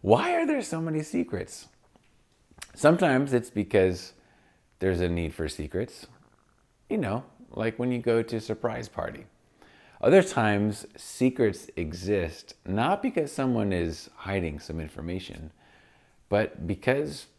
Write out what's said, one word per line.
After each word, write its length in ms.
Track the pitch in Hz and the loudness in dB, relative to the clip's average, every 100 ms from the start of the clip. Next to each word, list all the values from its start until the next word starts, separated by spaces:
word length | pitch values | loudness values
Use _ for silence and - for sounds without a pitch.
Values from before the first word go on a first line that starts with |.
Why 320 | - - 349 | 6 4 6
are 140 | 339 311 | 0 2
there 160 | 294 | 0
so 180 | 202 165 | -2 -4
many 220 | 165 156 | -2 -4
secrets? 640 | 151 - - 92 - - - _ _ _ _ _ _ _ _ - - | -2 -4 -4 -6 -8 -12 -20 _ _ _ _ _ _ _ _ -20 -20
Sometimes 580 | - 147 170 170 131 139 | 2 4 6 4 4 2
it's 200 | 123 117 | 0 0
because 600 | 104 98 104 92 90 - - _ _ _ _ _ _ | -4 2 4 4 2 -8 -20 _ _ _ _ _ _
there's 220 | 95 87 | 0 2
a 60 | 87 | 0
need 280 | 85 82 - | 0 -2 -4
for 120 | 78 | -6
secrets, 600 | - 76 90 120 - - - _ _ _ _ _ _ _ | -6 -6 -4 -4 -8 -20 -20 _ _ _ _ _ _ _
you 80 | 220 | -2
know, 260 | 117 113 - _ - | -2 -4 -6 _ -14
like 260 | - 113 110 | -4 -4 -2
when 140 | 123 | -2
you 80 | 123 | 0
go 240 | 123 117 | 2 2
to 140 | 113 113 | 2 -4
a 40 | |
surprise 480 | 107 107 120 113 110 | -4 -4 -4 -4 -8
party. 380 | - - - - _ _ _ - - - - | -6 -6 -8 -18 _ _ _ -20 -20 -20 0
Other 180 | 123 190 | 6 6
times, 640 | 190 - 110 101 107 101 - - | 6 2 2 4 0 -2 -12 -18
secrets 720 | - - 127 127 110 87 - - | -16 0 0 4 0 0 -10 -6
exist 760 | 80 87 92 104 82 - - - - | -6 -6 -2 0 -2 -8 -20 -18 -4
not 360 | 98 135 196 | -2 0 0
because 300 | 262 - 143 | 0 -2 -4
someone 400 | - 131 117 104 | -2 0 2 2
is 380 | 90 85 76 - - | 0 -2 -4 -14 -14
hiding 420 | - 98 85 73 | -4 -2 -4 -6
some 220 | - 78 | -8 -8
information, 680 | 78 - 80 92 - - 78 _ _ _ _ _ _ _ _ | -8 -10 -8 -8 -8 -14 -16 _ _ _ _ _ _ _ _
but 400 | 101 90 - 85 | 0 0 -4 -4
because 600 | 98 - 135 151 - - | -2 0 0 0 -8 -16